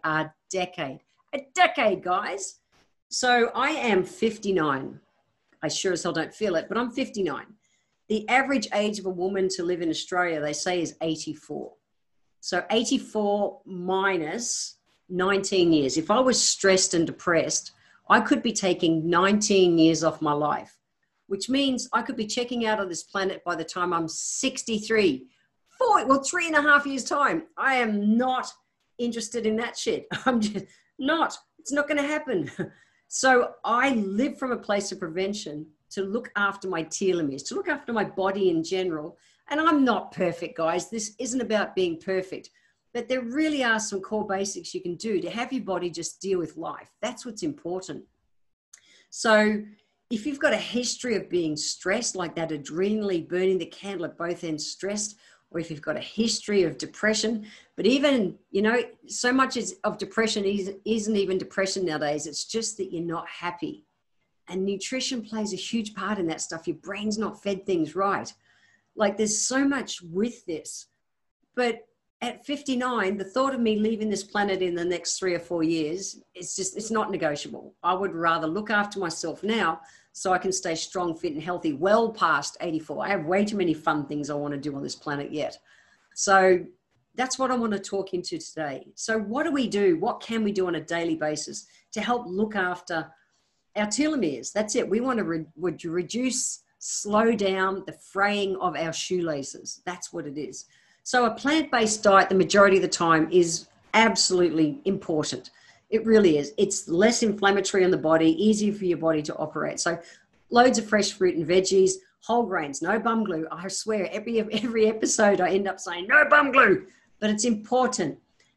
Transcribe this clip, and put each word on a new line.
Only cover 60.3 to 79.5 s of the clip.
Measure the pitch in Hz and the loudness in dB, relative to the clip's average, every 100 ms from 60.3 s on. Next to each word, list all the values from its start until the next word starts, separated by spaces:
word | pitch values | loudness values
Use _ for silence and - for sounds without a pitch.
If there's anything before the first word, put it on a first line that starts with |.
| 214 | 0
is, | 196 202 190 - 214 | 0 -2 -4 -6 -4
isn't | 220 208 208 | -2 0 0
even | 185 190 | 0 -2
depression | 185 - 190 202 175 | -2 -2 -2 0 -2
nowadays. | 151 147 151 151 | 0 -2 -2 -6
It's | 143 - | -10 -6
just | 226 226 - | -6 -6 -6
that | 190 | -6
you're | 175 170 | -6 -6
not | 165 - | -6 -8
happy. | - 170 - 160 - _ _ _ _ _ _ - | -8 -8 -6 -8 -10 _ _ _ _ _ _ -10
And | 185 196 | -4 -4
nutrition | 196 - 262 254 254 | -4 -6 -6 -6 -6
plays | 208 220 208 | -6 -6 -6
a | 185 | -6
huge | - 233 208 | -4 -4 -6
part | - 196 202 | -6 -6 -2
in | 165 | -4
that | 156 | -4
stuff. | - 165 - | -8 -8 -8
Your | 151 | -8
brain's | 180 202 214 214 | -10 -6 -4 -2
not | 208 - | -4 -4
fed | 202 196 - | -6 -4 -2
things | 175 151 175 | 0 0 -2
right. | 196 170 120 - _ _ _ _ _ - | -2 -2 -6 -14 _ _ _ _ _ 0
Like, | 202 208 | 0 2
there's | 214 214 | -2 0
so | - 262 277 | 0 2 2
much | 277 214 - | 0 -4 -10
with | 175 175 233 - - | -6 -2 -2 -4 -8
this. | 156 - - - _ _ _ _ _ _ - | -8 -10 -16 -18 _ _ _ _ _ _ -2
But | 240 220 - _ _ - | -2 -2 -12 _ _ -10
at | 233 - - | -8 -8 -8
fifty-nine, | 285 - 247 254 240 190 196 | -6 -2 -2 0 0 0 -2
the | |
thought | 190 262 269 | -2 -2 0
of | 254 | 0
me | 226 214 | 0 2
leaving | 214 220 214 | 0 0 -2
this | 196 | -4
planet | - 208 196 180 | -4 -2 0 0
in | 180 175 | -2 0
the | |
next | 175 175 - - | -2 -2 -4 -4
three | 185 170 | -2 -2
or | |
four | 170 170 | -4 -2
years, | 160 165 151 180 190 - - | 0 0 -2 -4 -10 -14 -20
it's | 180 180 - | -16 -10 -8
just, | 185 - | -8 -8
it's | 214 | -4
not | 220 180 | -2 -2
negotiable. | 190 156 147 - - - - | -2 -2 -4 -8 -14 -16 -6
I | 170 | -2
would | 185 196 165 | 0 -2 0
rather | 165 165 160 | 0 2 0
look | 180 208 | -4 0
after | 208 208 196 | 0 0 -4
myself | 175 - 165 147 | -6 -4 -6 -4
now | 202 | -2